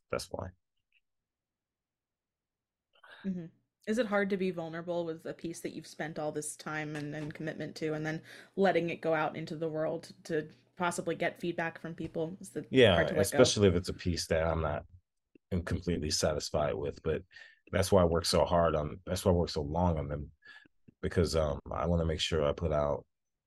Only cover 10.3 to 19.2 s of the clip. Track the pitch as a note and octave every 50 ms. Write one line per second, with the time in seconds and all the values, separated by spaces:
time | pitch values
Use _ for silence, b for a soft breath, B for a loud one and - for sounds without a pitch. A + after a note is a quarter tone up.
10.3 | E3+ D#3 D#3 D#3 - - _ _ _ - F3+ F3 E3+ - E3+ E3+ E3 E3 E3+ E3
11.3 | - - - F3 E3+ E3+ E3+ E3 E3 - - E3 E3+ - - - - E3+ D#3+ D#3+
12.3 | F3+ - F#3+ - - - - - - C3 B2 G#2+ F2+ E2 D#2+ D2 - - G2 -
13.3 | - C#3 B2+ - - A2 G#2 G2 E2+ F2 F#2 - G2 - - F#2 E2+ D#2+ - -
14.3 | F2 D#2+ D#2+ E2 D#2+ D#2+ D#2+ D2+ D2 C#2+ - - - - _ _ _ _ _ _
15.3 | _ - _ - - F2+ E2 - - F2 - F2 E2+ - C#2+ D2+ - - - E2
16.3 | D#2 C#2+ - - - D#2 D2+ D2 - - D2 C#2 C2+ - - D#2+ D2+ C2+ - _
17.3 | B B B B B B B B - F2+ F#2 - - F#2+ F2 E2+ E2 E2+ - -
18.3 | - E2+ D2 D2 F2+ F2 E2+ E2 D#2 D#2 D2+ D2 - F#2+ - - F2+ F#2